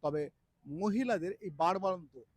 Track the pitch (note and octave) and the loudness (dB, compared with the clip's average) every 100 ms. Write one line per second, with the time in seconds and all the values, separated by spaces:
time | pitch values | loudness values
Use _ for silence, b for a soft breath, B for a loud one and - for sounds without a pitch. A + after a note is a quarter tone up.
0 | D3+ D3+ D3 _ _ _ C#3+ D3 G#3 G#3 | -2 -2 -4 _ _ _ -12 -2 0 2
1 | B3+ G#3+ E3+ G#3 G3+ C#3+ E3 F#3+ F#3+ F#3 | 2 2 0 -6 -10 2 2 4 2 -2
2 | D3+ C3 A2+ | -6 -20 -20